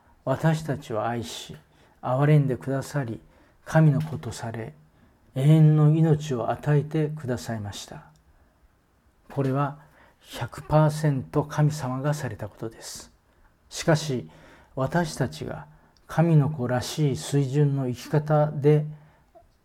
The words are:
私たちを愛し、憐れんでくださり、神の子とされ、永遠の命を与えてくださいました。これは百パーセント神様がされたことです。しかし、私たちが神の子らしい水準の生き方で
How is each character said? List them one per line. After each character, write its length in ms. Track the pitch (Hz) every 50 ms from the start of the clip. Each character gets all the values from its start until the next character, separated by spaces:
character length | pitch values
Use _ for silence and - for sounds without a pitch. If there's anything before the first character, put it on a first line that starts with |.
| _ _ _ _ -
私 380 | 131 131 - - 160 160 160
た 140 | - - 127 -
ち 140 | - -
を 140 | 117 107 110
愛 160 | 113 120 120
し、 340 | 107 - - - - - - - _ _ _ _ _ _ _ _
憐 240 | - 120 127 131 143
れ 120 | 147 156 147
ん 80 | 139
で 100 | 127 123
く 140 | - - 135
だ 120 | 135 135
さ 220 | 127 - - 147 131
り、 160 | 113 107 - - _ _ _ _ _ _ _ -
神 260 | - - 160 160 151
の 100 | 143 151
子 180 | 156 156 - -
と 140 | - 113
さ 180 | - - - 117
れ、 240 | 113 113 110 - - _ _ _ _ _ _ _ _ _ _ _ -
永 80 | 135
遠 340 | 135 151 156 160 156 151 151
の 180 | 151 151 151 156
命 400 | 160 160 160 151 151 - - 131
を 160 | 113 110 113
与 280 | 117 - - 147 147 143
え 40 |
て 260 | 143 151 - 156 151 147
く 180 | 156 151 -
だ 120 | 117 123 117
さ 160 | - - 113
い 60 | 107
ま 120 | 101 104
し 140 | - - -
た。 160 | - - 156 - - _ _ _ _ _ _ _ _ _ _ _ _ _ _ _ _ _ _ _ _ _ _ _ -
こ 100 | - 139
れ 100 | 131 131
は 260 | 131 139 143 139 147 - - _ _ _ - _ _ _
百 420 | _ - - - 120 - - -
パ 240 | - - 147 156 156
ー 40 | 147
セ 200 | 147 151 156 151
ン 120 | 139 131
ト 220 | - - - 151 -
神 260 | - - 151 151 143
様 300 | - - 131 127 127 131
が 140 | 135 147 147
さ 140 | - - 117
れ 80 | 101
た 120 | - 110 104
こ 80 | - -
と 100 | 117 113
で 140 | - -
す。 280 | - - - - - - _ _ _ _ _ _ _ _ _ _ _ _
し 160 | - - -
か 120 | 170 156
し、 320 | 151 - 151 127 113 - - - - - - - - _ _ -
私 400 | 127 135 143 - 175 170 156 -
た 140 | - 135 -
ち 160 | - - 120
が 220 | 120 - - - - - _ _ _ _ _ _
神 300 | - - 156 170 170 160
の 140 | 151 139 156
子 160 | - - 123
ら 160 | 117 123 123
し 300 | - - - 160 151 139
い 40 | 123
水 300 | - - - 143 143 139
準 300 | 127 135 151 147 139 139
の 100 | 139 131 127
生 140 | 120 -
き 60 | - -
方 420 | 156 151 151 151 156 151 151 151
で 340 | - 147 135 147 151 151 - - - - - _ _ _ _ _ _ - _ _ _ _